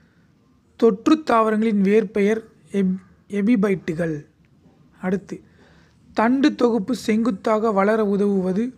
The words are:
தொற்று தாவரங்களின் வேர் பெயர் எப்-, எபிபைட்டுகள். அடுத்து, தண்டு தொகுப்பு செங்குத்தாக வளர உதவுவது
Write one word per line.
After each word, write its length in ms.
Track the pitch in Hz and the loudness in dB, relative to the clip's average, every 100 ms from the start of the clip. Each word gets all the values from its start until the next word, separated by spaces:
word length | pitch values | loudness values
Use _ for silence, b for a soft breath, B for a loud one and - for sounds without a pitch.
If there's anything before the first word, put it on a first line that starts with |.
| b b b b b b _ - | b b b b b b _ 0
தொற்று 480 | 226 202 311 311 | 0 2 0 0
தாவரங்களின் 580 | 294 233 220 214 226 208 | 2 2 2 0 0 0
வேர் 300 | 190 214 208 | 2 2 0
பெயர் 380 | 214 202 226 - _ _ | 0 0 -2 -6 _ _
எப்-, 300 | 196 190 185 - _ - | -2 -2 -2 -10 _ -10
எபிபைட்டுகள். 1000 | 202 202 240 202 185 - 160 165 147 - _ _ _ _ _ _ - | -4 0 2 2 -2 -4 -4 -4 -6 -12 _ _ _ _ _ _ -8
அடுத்து, 400 | 185 190 - - b b b b b b _ | -4 -4 -6 -16 b b b b b b _
தண்டு 420 | - 226 269 294 202 | -2 0 2 0 2
தொகுப்பு 400 | 240 226 190 247 | 0 0 -2 -6
செங்குத்தாக 760 | - 220 233 190 226 214 226 | -2 0 0 -2 -2 0 0
வளர 340 | 196 202 220 202 | 2 2 2 0
உதவுவது 680 | 196 202 196 185 185 247 | 0 0 0 0 -2 -4